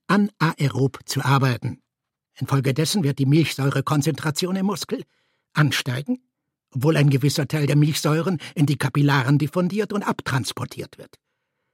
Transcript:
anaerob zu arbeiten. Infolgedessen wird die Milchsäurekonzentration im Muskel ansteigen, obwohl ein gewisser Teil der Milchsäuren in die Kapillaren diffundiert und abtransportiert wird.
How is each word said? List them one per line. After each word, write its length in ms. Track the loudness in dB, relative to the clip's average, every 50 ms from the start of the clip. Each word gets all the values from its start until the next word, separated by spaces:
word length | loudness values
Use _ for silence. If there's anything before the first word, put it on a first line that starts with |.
| _
anaerob 920 | 0 2 2 2 0 0 0 -2 -2 0 0 -2 -2 2 0 0 0 -2 -6 -10
zu 160 | -8 -6 -2 2
arbeiten. 560 | 2 2 4 2 2 0 -2 -4 -8 -8 -8 _ _ _ _ _ _ _ _ _ _ _
Infolgedessen 680 | -10 -4 -2 0 0 0 0 0 0 -2 0 0 0 0
wird 160 | 0 0 0
die 60 | 2
Milchsäurekonzentration 1300 | 4 4 4 4 2 0 -2 -2 0 0 0 -2 0 0 2 2 0 -2 -2 -4 -4 -4 -2 -4 -2 -2
im 120 | -2 -2
Muskel 360 | -2 -2 -4 -6 -8 -8 -8 -8 -14 _ _ _ _ _ _ _ _
ansteigen, 720 | _ 0 2 2 0 -2 -4 -4 -6 -6 -4 -6 -6 -8 _ _ _ _ _ _ _ _ _ _
obwohl 240 | -6 0 0 2 4
ein 140 | 4 4 4
gewisser 380 | 4 2 2 0 0 0 -2
Teil 200 | -2 -2 -2 0
der 80 | 2 4
Milchsäuren 640 | 4 4 4 2 0 0 0 0 0 0 -2 -2 -4 -6 -8 -2
in 100 | 0 2
die 120 | 2 2
Kapillaren 600 | 0 -2 -2 2 2 4 4 4 2 4 2 2 2
diffundiert 520 | 2 0 0 -2 -2 0 -2 -4 -4 -2
und 120 | -4 -4 -2
abtransportiert 920 | -4 -4 -4 -4 -4 -4 -2 -4 -4 -6 -8 -10 -10 -10 -12 -14 -14 -16
wird. 220 | -20 -20 -20 _ _ _ _ _ _ _ _ _ _ _ _